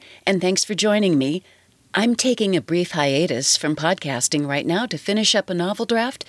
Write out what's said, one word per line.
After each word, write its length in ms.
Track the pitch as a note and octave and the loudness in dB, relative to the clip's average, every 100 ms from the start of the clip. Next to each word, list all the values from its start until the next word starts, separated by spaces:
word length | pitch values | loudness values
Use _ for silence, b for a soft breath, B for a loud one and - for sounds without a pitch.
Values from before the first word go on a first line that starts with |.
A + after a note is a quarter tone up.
| B B - | B B -2
and 140 | G3 | 0
thanks 240 | F3+ F#3+ | 2 0
for 120 | - G3+ | -2 0
joining 420 | G#3 G#3 G3 D3+ | 2 4 4 4
me. 260 | C3 F3 b b b _ _ | 2 -2 b b b _ _
I'm 220 | - A3+ A#3 | 0 0 2
taking 400 | C4 A#3+ G3+ F3+ | 0 0 2 0
a 60 | |
brief 300 | A2+ E3+ F3 | 0 -2 0
hiatus 680 | D#3+ C#3+ C#3 E3+ B2 C3+ - | 0 2 2 0 0 0 0
from 180 | D3 D3+ | 0 -2
podcasting 720 | D#3+ F#3+ D3 B2+ - D3+ C#3+ | 0 -2 -4 -4 -2 -2 -2
right 180 | C#3+ E3+ | -2 0
now 200 | F3+ A#3+ | -2 -2
to 120 | D#3 | -6
finish 380 | - G#3 G#3+ G#3 | -2 0 0 0
up 140 | F#3+ | -2
a 40 | |
novel 320 | F3+ F3 G#3 A3+ | -2 -2 -4 -2
draft 380 | A3+ A#3+ - | 0 -2 -6